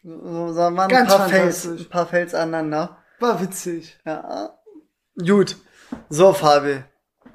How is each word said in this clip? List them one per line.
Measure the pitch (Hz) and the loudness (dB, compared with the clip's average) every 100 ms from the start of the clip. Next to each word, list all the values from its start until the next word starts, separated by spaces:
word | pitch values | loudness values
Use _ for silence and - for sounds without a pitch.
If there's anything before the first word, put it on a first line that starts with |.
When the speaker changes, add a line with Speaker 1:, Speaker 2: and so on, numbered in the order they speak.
Speaker 1:
so, | 175 165 185 170 170 | -20 -18 -12 -8 -6
so, | |
da | 165 175 175 | 0 0 2
waren | 190 | 2
Speaker 2:
Ganz | 254 226 | 4 4
Speaker 1:
ein | 196 | 4
paar | 190 | 4
Fails, | 185 180 170 | 2 2 0
Speaker 2:
fantastisch. | 175 165 - | -8 -12 -8
Speaker 1:
ein | |
paar | 175 170 | -4 -2
Fails | 175 175 170 | -2 -2 -2
aneinander. | 165 160 156 151 180 - _ - | -4 -4 -4 -4 -6 -10 _ -6
Speaker 2:
War | 240 185 | -2 -2
witzig. | 185 - 180 165 160 _ - | -4 -8 -10 -10 -12 _ -12
Speaker 1:
Ja. | 156 - - - - _ 349 _ _ _ - | -10 -10 -10 -12 -16 _ -20 _ _ _ -6
Gut. | 170 202 185 - _ _ _ - - | 2 2 2 -4 _ _ _ -18 -6
So, | 151 190 | 4 4
Fabi, | 170 156 147 139 135 131 _ _ _ _ | 6 4 4 2 -4 -8 _ _ _ _